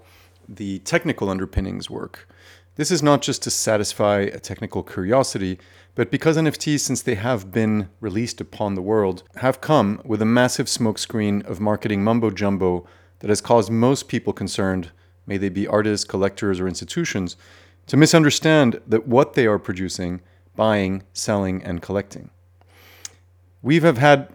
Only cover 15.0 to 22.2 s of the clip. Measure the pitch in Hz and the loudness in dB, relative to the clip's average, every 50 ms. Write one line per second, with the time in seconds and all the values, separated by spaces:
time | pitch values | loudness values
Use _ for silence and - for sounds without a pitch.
15 | _ _ _ _ - - 101 98 98 98 87 98 104 - - 107 107 107 104 95 | _ _ _ _ -10 -8 -6 -4 -4 -4 -2 -4 -2 0 2 2 2 2 0 -2
16 | - - - 98 95 98 - - 110 101 95 90 92 92 87 - 92 87 - 175 | -4 -4 -2 0 0 -2 -2 -2 -2 -2 -2 0 -2 -4 -4 -6 -10 -8 -4 -4
17 | 170 - - 107 92 87 - - - - - - - _ _ _ _ - - 135 | -4 -2 -2 -4 -4 -6 -8 -12 -20 -20 -20 -20 -20 _ _ _ _ 0 4 6
18 | 156 156 - 165 156 147 - - - 160 156 156 139 117 110 - - - 107 113 | 6 8 8 6 6 4 2 2 2 4 4 6 4 4 2 -2 -2 0 0 0
19 | - 135 117 127 147 - - 147 123 110 104 95 - - 95 90 95 90 - - | 0 2 4 4 4 4 2 2 2 4 2 0 -2 -4 -6 -4 -6 -6 -6 -6
20 | 92 87 90 90 - _ _ _ _ _ _ - 107 110 107 104 98 92 95 95 | -6 -6 -6 -8 -12 _ _ _ _ _ _ 0 2 2 4 2 2 0 -2 -6
21 | - _ - - - - 107 101 98 95 92 95 - - 90 85 - - 95 101 | -8 _ -12 -8 -4 -2 0 0 0 -2 -4 -4 -6 -8 -8 -8 -6 -6 -6 -6
22 | 95 - - - | -6 -6 -12 -18